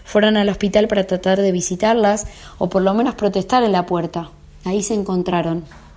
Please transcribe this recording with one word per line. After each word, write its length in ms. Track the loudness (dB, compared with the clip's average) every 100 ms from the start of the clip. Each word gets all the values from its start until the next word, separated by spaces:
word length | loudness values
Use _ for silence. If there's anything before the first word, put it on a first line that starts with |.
fueron 320 | -4 2 2 4
al 120 | 0
hospital 400 | 0 0 2 2
para 180 | 0 0
tratar 340 | -2 0 2
de 120 | 2
visitarlas 720 | 0 -2 -2 0 2 2 0 -4 -14 -16 -6
o 100 | -2
por 140 | 0
lo 120 | 2
menos 200 | 2 0
protestar 480 | 0 -2 0 0 2
en 80 | 2
la 160 | 2 0
puerta. 440 | -2 -4 -6 -10 -14 -20 -12
Ahí 180 | -4 -2
se 120 | -2
encontraron. 720 | -2 -2 -2 0 0 0 -4 -8 -18 -20